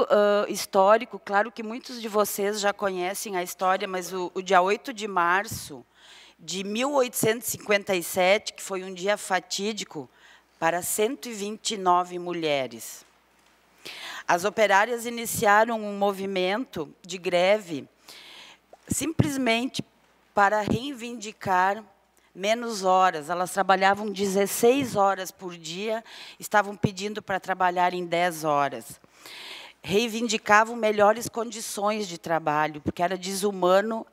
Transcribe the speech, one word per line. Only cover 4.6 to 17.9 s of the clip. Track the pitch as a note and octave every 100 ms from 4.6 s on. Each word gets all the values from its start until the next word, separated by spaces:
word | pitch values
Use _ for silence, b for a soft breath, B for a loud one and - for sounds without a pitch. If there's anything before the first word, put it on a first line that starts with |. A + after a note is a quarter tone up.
oito | F3+ G#3 -
de | A3 G#3+
março | F#3+ E3+ F#3 A3 - - C3+ A#2+ B B B B _
de | D#3+ F3+
mil | G3 G#3 C4+
oitocentos | D4 B3 - A3 A3+ -
e |
cinquenta | - - G3+ G3+ F#3+
e |
sete, | E3 F#3+ F3+ G#3 -
que | -
foi | - F#3+
um | F#3+
dia | F3+ F#3+ G#3
fatídico | - F#3 F3 - G3+ G#3+ F#3+ D#3 B2 b b b _ _
para | E3 E3+
cento | F3 - G#3+ C#4+ B3
e |
vinte | A3 G3+ G#3+ - A3
e |
nove | F#3 F3+ F3+ F3+
mulheres. | F3 F3 D#3 C#3+ B2+ A#2 - - - _ _ _ _ _ _ B B B B B -
As | E3+
operárias | G3 A3 G#3 F#3+ A3 A#3+ A#3
iniciaram | A#3 A3+ - G#3 G#3 A3+ A3+
um | G#3 G3+
movimento | G3+ F#3+ G3 F#3+ F3+ G#3 B3+ F3+ D3 -
de | F3+ F#3
greve | F3 F3 F#3 G#3+ F3 D3 G2+